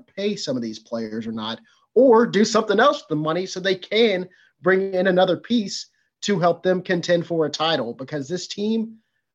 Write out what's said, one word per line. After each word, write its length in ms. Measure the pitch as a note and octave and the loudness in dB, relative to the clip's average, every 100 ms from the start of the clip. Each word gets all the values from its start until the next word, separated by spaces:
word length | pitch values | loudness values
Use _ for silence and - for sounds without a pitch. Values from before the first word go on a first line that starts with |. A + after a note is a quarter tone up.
| - - | -10 -6
pay 200 | G3+ G3+ | -6 -4
some 200 | - B2+ | -6 -6
of 60 | |
these 160 | A2+ A2 | -6 -10
players 480 | - A#2 A2 A2 A2+ | -10 -8 -6 -8 -8
or 60 | |
not, 280 | A2 A2 A#2 _ _ _ A3 | -8 -8 -10 _ _ _ 4
or 260 | C4+ A3+ G#3+ | 6 6 4
do 200 | F#3+ G#3+ | 2 2
something 340 | G#3 G3+ G3+ | 2 2 4
else 220 | C#4 D4 | 4 2
with 80 | - | -2
the 60 | D3+ | -4
money 300 | D#3 F3 F#3 | -2 -2 -4
so 140 | F#3 | -4
they 160 | F#3+ F#3 | -2 -4
can 520 | - G#3+ A#3 F#3 F3+ _ _ _ | -2 2 2 2 -4 _ _ _
bring 320 | F3+ F#3+ G3 | 0 2 2
in 140 | F#3 F#3+ | 0 2
another 300 | F3+ F#3 E3 | 4 2 0
piece 500 | - A#3 G3 - - _ _ _ | -2 -2 -2 -8 -14 _ _ _
to 180 | - F#3+ | -4 0
help 240 | F3 E3+ | 2 2
them 180 | F#3 F#3 | 0 0
contend 440 | F3+ F3+ D#3+ F3 - | -2 -4 0 0 0
for 180 | E3 D3 | -2 -2
a 40 | |
title. 440 | - D#3+ D3+ A#2 | -2 0 0 -4
Because 340 | A2+ C3 D3+ C3 | -10 -10 -8 -6
this 200 | F3+ - | -8 -8
team, 500 | G3+ G#3+ A3+ A3 - _ _ _ | -6 -2 -2 -4 -10 _ _ _